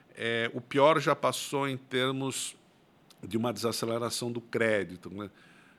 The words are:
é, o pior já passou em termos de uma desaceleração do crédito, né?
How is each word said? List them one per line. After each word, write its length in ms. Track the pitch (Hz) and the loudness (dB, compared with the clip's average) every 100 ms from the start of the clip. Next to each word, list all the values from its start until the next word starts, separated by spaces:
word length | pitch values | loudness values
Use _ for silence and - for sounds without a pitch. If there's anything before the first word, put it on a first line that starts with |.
| _ - | _ -6
é, 340 | 113 117 117 | -2 0 -2
o 80 | 127 | -4
pior 380 | - 139 143 156 | -2 6 6 6
já 160 | 147 139 | 4 2
passou 520 | 131 127 - 143 139 | 2 -2 -4 -2 -2
em 100 | 131 | -4
termos 760 | - 127 131 135 135 - - - _ _ _ _ _ - - | -4 0 0 0 -4 -4 -8 -12 _ _ _ _ _ -18 -4
de 120 | 113 | -2
uma 140 | 120 | -2
desaceleração 800 | 101 113 110 117 117 117 - 120 | -2 -2 -2 -2 -2 -2 -4 -6
do 100 | 120 | -6
crédito, 680 | - 113 113 104 87 87 90 | -4 0 2 2 0 -8 -12
né? 200 | 95 101 - - - - | -10 -12 -14 -20 -20 -20